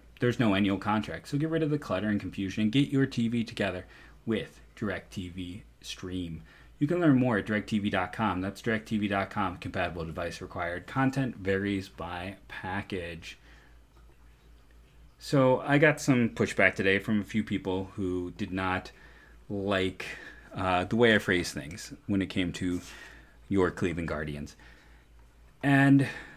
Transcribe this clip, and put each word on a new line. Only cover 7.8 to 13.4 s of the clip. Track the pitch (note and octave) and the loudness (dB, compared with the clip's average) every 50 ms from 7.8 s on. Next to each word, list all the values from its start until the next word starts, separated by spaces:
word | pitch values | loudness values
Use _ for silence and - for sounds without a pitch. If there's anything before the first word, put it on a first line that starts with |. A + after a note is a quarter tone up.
V | G2+ G#2 | 0 2
dot | G2 F#2+ F2+ - | 0 0 -2 -2
com. | - - A2 G2+ F2+ F#2 | -2 -2 0 0 0 -2
That's | F#2 G2+ G2 - | -4 -6 -6 -6
direct | - A#2 A2 G#2+ A2 - | -4 -2 -2 -2 -2 -4
T | A2+ | -4
V | G#2 G#2 G2 | -2 0 0
dot | G2 G2 F#2+ - | 0 0 -2 -2
com. | - G#2+ G2 F2+ E2+ | -2 -4 -4 -4 -4
Compatible | - - F2+ E2 F#2+ F2 E2+ E2 F2 E2 | -6 -10 -8 -4 -2 -4 -2 -4 -6 -8
device | E2 D#2 F2 E2+ E2+ D#2+ - | -8 -6 -6 -6 -6 -8 -10
required. | F#2 F2+ - F#2+ F2 F2 F2 F2+ F2 | -12 -10 -8 -6 -6 -6 -6 -8 -10
Content | - - C3+ C3+ C3 C3 C#3 C3+ A#2+ - | -6 -2 0 0 2 2 0 -2 -4 -4
varies | G2 F#2 F#2+ G2 G2 G2+ G2+ G2+ F#2+ F#2 - | -6 -2 0 0 0 0 0 -2 -2 -4 -8
by | - - E2 F2 F2+ F2 F2+ G2 G2 - - | -12 -12 -10 -8 -8 -8 -8 -10 -12 -14 -16
package. | - - - - F#2 F#2 G2+ G#2 - G#2 F2+ E2+ E2+ E2+ E2 - - - - | -16 -14 -10 -8 -6 -6 -6 -6 -6 -6 -6 -6 -8 -10 -12 -14 -16 -18 -18